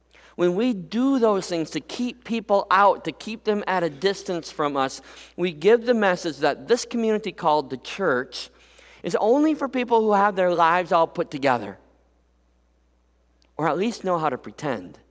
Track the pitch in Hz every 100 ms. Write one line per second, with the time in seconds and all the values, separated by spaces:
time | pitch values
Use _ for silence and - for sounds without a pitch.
0 | _ - - - 175 180 254 202 170 220
1 | 262 269 226 196 175 170 156 156 - -
2 | 247 - - 226 214 202 - 185 202 -
3 | 165 - - - - 208 - 185 170 139
4 | 190 196 - 175 - - 147 139 131 -
5 | - - - - 180 151 180 233 226 233
6 | 202 180 170 139 147 127 135 240 - 240
7 | 226 214 - - 170 151 131 131 - -
8 | 185 127 131 - - _ _ - - -
9 | 170 - 214 269 311 294 277 254 240 226
10 | 220 202 208 190 180 170 165 180 175 175
11 | 165 - 160 147 135 120 104 95 _ _
12 | _ _ _ _ _ _ _ _ _ _
13 | _ _ _ _ _ - 156 151 220 220
14 | 190 175 156 123 113 - 147 113 87 -
15 | _